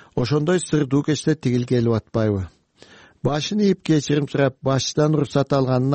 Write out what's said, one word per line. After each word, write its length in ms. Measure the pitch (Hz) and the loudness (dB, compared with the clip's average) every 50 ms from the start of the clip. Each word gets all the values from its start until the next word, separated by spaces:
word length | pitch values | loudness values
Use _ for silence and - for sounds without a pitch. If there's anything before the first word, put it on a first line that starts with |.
| - - _ | -20 -8 _
Ошондой 440 | - 127 - 147 151 147 160 185 180 | -4 -2 0 0 0 0 0 0 0
сырдуу 440 | - - 160 151 143 123 135 143 143 | 0 0 -2 -2 0 0 0 0 0
кечте 320 | - 151 - - 160 151 | 0 -2 -2 -2 -2 -2
тигил 300 | - - 131 123 123 123 | 0 -2 -2 0 0 0
келип 280 | 123 127 123 117 117 113 | 0 0 0 2 2 0
атпайбы? 540 | 107 - _ - 117 110 107 104 98 92 87 - _ _ _ _ _ - - - - - - _ _ | 0 -2 _ -2 -2 0 0 0 -2 -4 -8 -12 _ _ _ _ _ -20 -20 -20 -20 -20 -20 _ _
Башын 380 | - 135 143 151 135 - 202 214 | -4 -2 -2 -2 -4 -4 -2 0
ийип 240 | 208 196 185 185 - | 2 2 0 0 0
кечирим 440 | - 160 151 135 - 143 151 143 | 0 0 2 2 0 0 -2 -2
сурап, 280 | 135 - 139 139 135 127 _ | -2 0 0 0 0 0 _
башчыдан 520 | - 131 135 131 - - - - 151 151 156 | -2 -2 -2 -2 -2 -2 -2 0 0 2 2
уруксат 380 | 151 143 - - 143 135 - 143 | 0 0 0 0 0 0 2 0
алганын 400 | 139 131 127 131 123 127 135 143 | 0 0 0 0 0 0 2 2